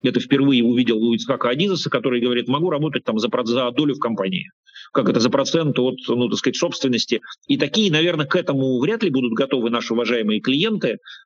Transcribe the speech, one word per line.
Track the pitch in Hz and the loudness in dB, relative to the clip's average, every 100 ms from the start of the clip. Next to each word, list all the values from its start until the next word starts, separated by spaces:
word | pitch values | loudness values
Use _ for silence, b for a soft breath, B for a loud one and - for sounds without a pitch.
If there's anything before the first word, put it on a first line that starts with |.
это | 123 120 | -2 -2
впервые | - 139 139 127 | 0 2 4 4
увидел | 117 123 123 110 | 4 4 2 2
у | 117 | 2
Ицхака | 113 117 131 120 | 0 -2 -2 0
Адизеса, | 135 196 175 - | 0 0 0 -2
который | 127 131 123 | -2 0 0
говорит: | 123 120 120 | 0 0 0
«Могу | 139 175 | 0 0
работать | 147 151 143 | 0 -2 -4
там | - 110 | -4 -2
за | 113 | 0
проц-, | 120 117 | -2 -2
за | 123 123 | 0 -2
долю | 123 147 131 | 0 0 0
в | |
компании». | 120 104 95 92 - _ _ B B | -2 -2 -2 -4 -8 _ _ B B
Как | - 123 | -2 2
это | 120 | 2
за | 117 | 2
процент | 139 131 165 156 127 | 2 0 0 0 0
от, | 127 127 - | 0 -2 -4
ну, | 120 123 | -2 0
так | 110 | 0
сказать, | 131 - | -2 -2
собственности. | - - 135 117 - 113 B B - | -4 -2 -2 0 0 -4 B B -2
И | 139 | 0
такие, | 143 202 208 | 0 2 2
наверное, | 151 170 165 147 | 2 2 0 0
к | - | 0
этому | - 139 131 127 | 0 0 0 2
вряд | 147 220 | 0 0
ли | 202 | 0
будут | 131 123 | 0 0
готовы | 113 135 131 117 | -2 0 0 0
наши | 117 113 | -2 -2
уважаемые | 117 120 120 107 107 | -2 0 0 0 0
клиенты, | 131 135 214 202 139 104 B B | 0 0 0 -2 -4 -4 B B